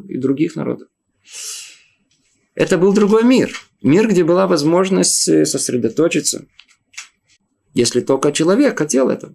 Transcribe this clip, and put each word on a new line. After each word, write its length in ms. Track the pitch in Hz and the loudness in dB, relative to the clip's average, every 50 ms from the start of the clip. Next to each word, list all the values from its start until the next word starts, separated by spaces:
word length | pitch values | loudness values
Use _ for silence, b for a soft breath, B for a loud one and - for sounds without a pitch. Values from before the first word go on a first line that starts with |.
| - - | -16 -12
и 80 | - 127 | -8 -6
других 380 | 127 131 139 143 160 170 - | -4 -4 -2 -2 -4 -4 -4
народов. 340 | 156 139 131 120 - - - _ _ _ _ _ _ B B B B B B B B B B B B B B B B _ _ _ _ _ _ _ _ _ _ _ | -6 -6 -6 -6 -8 -10 -18 _ _ _ _ _ _ B B B B B B B B B B B B B B B B _ _ _ _ _ _ _ _ _ _ _
Это 240 | - 165 160 190 170 | -4 -2 0 2 2
был 160 | 175 202 196 | 2 2 4
другой 300 | 214 214 196 214 220 226 | 4 2 4 4 4 4
мир. 260 | 247 262 233 139 - - - - _ _ _ | 4 4 2 2 -2 -4 -12 -18 _ _ _
Мир, 260 | - 117 147 196 220 220 | 0 2 2 4 2 2
где 160 | 196 175 175 | 2 2 2
была 220 | 156 175 185 190 | 2 2 2 2
возможность, 840 | 185 180 151 143 156 170 180 190 190 190 180 180 - - - - - | 2 0 0 0 0 2 2 2 0 0 0 0 0 -2 -2 -2 0
э, 180 | 160 156 156 | 2 2 2
сосредоточиться. 1000 | - - 135 - - 131 123 117 113 - - 156 170 - 160 - - - - - - _ - _ _ _ _ _ _ _ - - - _ _ _ _ _ _ _ _ _ _ _ _ _ | 0 -2 -4 -4 -4 -4 -2 -4 -2 0 0 0 0 0 -2 -2 -4 -6 -6 -10 -18 _ -20 _ _ _ _ _ _ _ -20 -20 -20 _ _ _ _ _ _ _ _ _ _ _ _ _
Если 280 | - 120 113 - 120 | -2 -2 0 0 -2
только 300 | 120 - 135 131 - 151 | 0 0 0 0 0 0
человек 460 | - - 160 165 196 240 294 254 - - | 0 0 0 0 2 2 2 2 0 -2
хотел 320 | 170 151 - 262 262 - | -4 -2 0 0 0 0
этого, 240 | - - - - - | -2 -4 -8 -14 -20